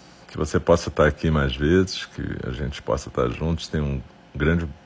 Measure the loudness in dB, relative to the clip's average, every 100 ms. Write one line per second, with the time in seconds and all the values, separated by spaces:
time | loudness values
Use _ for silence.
0 | -20 -20 -14 -6 -2 0 4 4 4 2
1 | 2 4 2 2 2 0 4 4 2 -2
2 | -10 -10 -8 -8 -8 -6 -8 -8 -4 -4
3 | -2 -2 -2 -2 -4 -4 -4 -4 -2 -4
4 | -8 -18 -16 -2 0 2 -2 -8